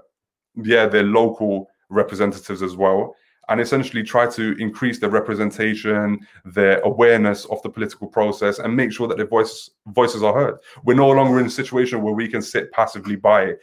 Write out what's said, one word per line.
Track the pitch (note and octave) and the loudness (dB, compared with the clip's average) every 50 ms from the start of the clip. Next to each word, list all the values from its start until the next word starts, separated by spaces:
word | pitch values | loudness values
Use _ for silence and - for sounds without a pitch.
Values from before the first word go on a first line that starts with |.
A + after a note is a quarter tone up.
| - _ _ _ _ _ _ _ _ _ _ | -12 _ _ _ _ _ _ _ _ _ _
yeah, | A#2 G#2+ G#2+ A#2 A#2 A2 | -10 -2 2 4 4 4
their | G#2+ G#2 G#2+ G2+ | 4 2 2 2
local | G2+ G#2+ A2+ A#2 A2+ A2 - G#2+ G#2 G2 F#2+ F#2+ - _ _ _ _ | 4 4 2 2 2 0 -2 -2 -2 -2 -4 -6 -10 _ _ _ _
representatives | G2 G#2 G2+ - G2+ F#2 G#2+ G2+ G2 F#2+ - - G2+ F#2 F#2+ | -2 -2 -2 -2 -2 -2 -2 -2 -2 -6 -10 -12 -8 -6 -6
as | F#2 F2+ | -8 -2
well, | F#2 G2 F#2+ F#2+ G2+ - - - _ _ _ _ _ _ - | 0 2 2 2 2 0 -4 -8 _ _ _ _ _ _ -4
and | A2 A#2 | -2 -2
essentially | A#2+ A#2 C3+ C3+ C3 - - A2+ G#2+ | 0 0 0 -2 -2 -2 -6 -6 -6
try | - - A#2+ A#2+ A#2+ | -2 0 0 0 0
to | A#2+ A#2 A2+ A2 - - | 0 -4 -4 -4 -4 -4
increase | A2+ G#2+ G#2+ - C3 B2 A#2 - | -6 -8 -6 -4 -4 -4 -4 -2
their | G#2+ G#2 | -2 0
representation, | G#2 G#2 - - G#2+ G2+ G#2+ G#2 - - A2 A2 G#2+ G#2+ - G#2+ G#2+ G#2 G#2 G#2 G#2 G2+ - - _ - _ | 0 0 0 -2 -4 -2 -4 -4 -4 -4 -4 -4 -4 -4 -4 -2 -2 -2 -2 -2 -4 -6 -8 -16 _ -20 _
their | F#2+ F2+ G#2 G2 G2 F#2+ - | -8 -2 2 4 4 4 2
awareness | - G2+ - G#2+ A#2+ A#2 A#2 A2 G#2+ G#2 G2+ G2+ - | 2 0 2 4 6 6 6 6 4 0 0 -2 -6
of | - G#2+ - - | -8 -10 -10 -8
the | A2 | -12
political | - A2+ G#2+ G2+ - - G#2 | -8 -8 -8 -8 -8 -12 -16
process, | - - A2+ G#2+ G#2+ G2+ - G#2+ G2+ G2+ - | -4 -2 0 0 0 0 0 -2 -2 -2 -2
and | - A2+ A#2 | -4 -4 -2
make | C3 B2+ A2 A2 | 0 -2 -2 -2
sure | - A#2+ A2+ | -4 -4 -4
that | - | -4
their | F#2+ G#2+ | -4 -4
voice, | G#2 A2+ A2+ A2 A2 - - - - _ _ _ G#2 | 0 2 2 2 2 -2 -10 -18 -20 _ _ _ -4
voices | G2+ B2+ A#2+ A#2 - G#2+ G#2+ | 0 2 2 2 0 0 0
are | G#2 G2+ | 0 2
heard. | C3+ C#3+ A2+ - - _ - - - - | 2 0 -2 -4 -8 _ -20 -20 -4 0
We're | A#2 B2 | 2 4
no | C3+ C#3 C3+ | 6 6 6
longer | C3+ C3+ C3+ C3 B2+ B2+ | 6 6 4 4 4 2
in | B2 | 2
a | G#2+ | 0
situation | - - - - - B2 B2+ B2+ B2+ A2+ | -2 -6 -8 -4 -2 -2 0 0 -2 -4
where | G#2 G#2+ G#2+ | -4 -2 -2
we | G#2+ A#2 A2 | -2 -4 -4
can | A#2+ A2 G#2+ | -6 -6 -8
sit | - - A#2 - - | -4 -4 -4 -4 -2
passively | - - A2 - - G#2 F#2+ G2+ G2+ | -2 -2 -2 -2 -2 -8 -8 -8 -8
by | F#2+ A2 G#2 G#2+ G2+ F#2+ F#2 - - | 0 2 4 4 4 4 0 -4 -8